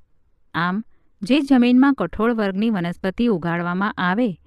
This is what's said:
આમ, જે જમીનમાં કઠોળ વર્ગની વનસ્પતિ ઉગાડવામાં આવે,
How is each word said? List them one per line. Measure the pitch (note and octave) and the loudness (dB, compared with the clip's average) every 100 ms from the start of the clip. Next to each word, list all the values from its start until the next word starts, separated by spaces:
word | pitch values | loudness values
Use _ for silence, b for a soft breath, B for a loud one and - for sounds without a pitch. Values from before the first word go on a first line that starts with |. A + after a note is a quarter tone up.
| _ _ _ _ _ | _ _ _ _ _
આમ, | - F3 F#3+ - - _ _ | -4 -2 -2 -8 -16 _ _
જે | G3 C4+ | 0 0
જમીનમાં | C#4 C4 A#3+ B3 C#4 | 4 4 4 4 4
કઠોળ | C4+ F3 - A3 | 2 -4 -2 -2
વર્ગની | A3+ G3+ F#3+ A3 | 0 -2 -2 -2
વનસ્પતિ | G#3 E3+ F3 F#3+ - A#3+ | -2 -4 -6 -6 -2 0
ઉગાડવામાં | F#3 E3+ E3+ F3 F3+ G3+ - | 0 -2 -4 -4 -4 -4 -2
આવે, | F3+ F#3+ B3 E3 | -2 0 -2 -4